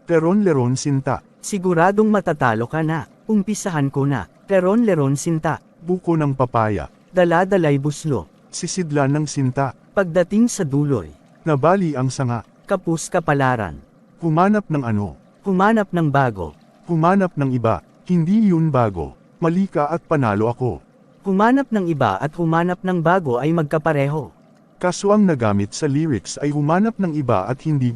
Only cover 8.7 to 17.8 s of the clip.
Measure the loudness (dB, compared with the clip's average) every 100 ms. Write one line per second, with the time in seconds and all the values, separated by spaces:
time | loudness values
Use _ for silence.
8.7 | -6 -2 0 2 0 -2 -2 -2 0 -4
9.7 | -6 _ -4 0 0 2 2 2 0 -2
10.7 | 0 0 -2 -4 -14 _ _ -2 2 2
11.7 | 2 0 -2 -4 -2 -4 -4 -8 _ -6
12.7 | -4 -2 -4 -4 -4 0 0 0 0 -4
13.7 | -10 -18 _ _ -6 -2 2 2 2 0
14.7 | -4 -2 -2 -4 -8 _ _ -2 0 2
15.7 | 2 0 -2 0 2 0 -2 -10 -12 _
16.7 | _ -4 0 2 2 0 -2 -2 0 0
17.7 | -2